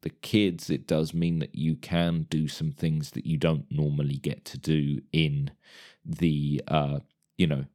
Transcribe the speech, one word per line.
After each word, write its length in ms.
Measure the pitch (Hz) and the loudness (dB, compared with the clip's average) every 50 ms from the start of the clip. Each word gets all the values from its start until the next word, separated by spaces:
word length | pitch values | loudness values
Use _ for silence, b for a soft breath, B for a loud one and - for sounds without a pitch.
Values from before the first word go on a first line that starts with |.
the 80 | - 82 | -8 -10
kids, 600 | - _ - - - 107 104 95 85 82 - - | -10 _ -6 2 4 4 4 4 2 -2 -2 -2
it 160 | 78 69 - | -2 -2 0
does 280 | - 82 78 78 78 - | 0 2 2 2 2 0
mean 260 | 85 82 85 82 82 | 0 2 2 2 0
that 160 | 78 - - | -2 -4 -4
you 200 | - 73 80 80 | -2 0 0 0
can 520 | - - - 87 85 85 85 85 82 78 - | 0 -2 -2 0 2 2 2 0 0 -2 0
do 180 | - 78 78 73 | 0 0 0 0
some 240 | - - 80 78 | -2 -4 -4 -4
things 400 | 71 - - 80 78 78 73 - | -4 -2 -2 0 0 0 -2 -4
that 140 | - - - | -8 -8 -4
you 120 | - - 151 | -2 -2 2
don't 280 | - - 80 73 71 _ | 2 2 2 0 -2 _
normally 460 | - - 76 73 71 71 73 71 69 67 | -2 0 0 0 0 0 0 -2 -2 -4
get 280 | - 73 71 - _ | -4 -6 -8 -8 _
to 120 | - - 65 | -14 -14 -8
do 420 | - 78 78 78 71 71 71 - - _ | -2 0 2 2 2 0 -2 -4 -4 _
in 380 | - 80 80 76 71 71 71 71 - B B B B B B B B B B | 0 2 2 2 2 -2 -4 -4 -6 B B B B B B B B B B
the, 560 | - 78 65 87 85 76 73 71 73 73 67 - - | -10 -4 0 2 2 2 2 0 0 -2 -2 -2 2
uh, 320 | 73 76 73 71 71 71 - _ _ _ _ _ _ - | 2 2 2 2 -2 -4 -6 _ _ _ _ _ _ 0
you 100 | 90 80 | 2 2
know 180 | 73 67 69 - _ | 2 -2 -4 -8 _